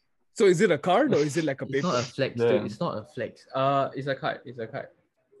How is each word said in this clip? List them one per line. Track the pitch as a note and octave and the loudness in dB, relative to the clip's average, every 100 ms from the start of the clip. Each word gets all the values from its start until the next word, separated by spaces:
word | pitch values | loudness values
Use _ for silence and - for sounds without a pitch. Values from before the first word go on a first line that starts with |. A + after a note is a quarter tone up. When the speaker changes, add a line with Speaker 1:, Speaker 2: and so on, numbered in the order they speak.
| _ _ _ | _ _ _
Speaker 1:
So | - G3+ | 2 4
is | E3+ | 6
it | G#3 | 4
a | D#3 | 2
card | F#3 F#3+ D4 E3+ | 2 2 4 2
or | |
is | D3+ D3 | 2 0
it, | D#3 | -2
like, | C3+ | -2
a | C3+ | -4
Speaker 2:
It's | C3+ | -2
not | F3 | 0
Speaker 1:
paper? | B2 | 0
Speaker 2:
a | |
flex, | A2+ - C3 A#2+ | -2 -2 -4 0
Speaker 3:
Yeah. | A#2 | 2
Speaker 2:
dude. | G#2 - | 2 0
It's | - | -6
not | F3 G#2+ | -6 -6
a | A2 - | -10 -10
flex. | G2+ - - C3+ | -10 -12 -10 -2
Uh, | C3+ C#3 C3 C3+ | 0 2 0 -4
it's | C#3 | -6
a | C3+ | -6
card. | C#3+ - - | -4 -6 -10
It's | A#2+ | -12
a | A2+ | -10
card. | C3 - _ _ _ _ _ | -10 -14 _ _ _ _ _